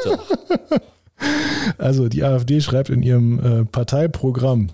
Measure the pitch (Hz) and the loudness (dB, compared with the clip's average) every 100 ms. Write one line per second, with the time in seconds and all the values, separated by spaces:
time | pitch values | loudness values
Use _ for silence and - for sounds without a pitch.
0 | 494 392 - 381 - 359 - 302 - _ | -2 -4 -2 -6 -2 -4 -2 -4 -4 _
1 | _ - 285 294 302 302 220 - 135 135 | _ -6 -4 -2 -2 -2 -4 -2 0 0
2 | 120 127 139 131 123 147 143 131 139 127 | 0 0 0 0 0 0 0 -2 0 0
3 | 127 123 117 120 127 113 110 127 117 139 | 4 4 4 2 2 0 0 -2 -2 0
4 | 165 - 135 123 131 120 95 | 0 -2 -2 0 0 2 0